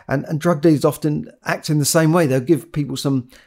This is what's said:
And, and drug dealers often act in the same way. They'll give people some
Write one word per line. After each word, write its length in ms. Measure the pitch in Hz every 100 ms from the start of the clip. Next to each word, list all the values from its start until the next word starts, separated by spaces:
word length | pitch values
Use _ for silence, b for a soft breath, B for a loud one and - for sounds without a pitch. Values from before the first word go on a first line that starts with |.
| -
And, 160 | 139
and 160 | - 151
drug 220 | 175 156
dealers 220 | 165 143
often 460 | 156 - 135 151 - -
act 260 | - 175 -
in 80 | 151
the 60 |
same 280 | 139 165 160
way. 140 | 175 156
They'll 140 | 131
give 320 | 120 151 -
people 240 | 147 139 135
some 320 | 143 135 127 b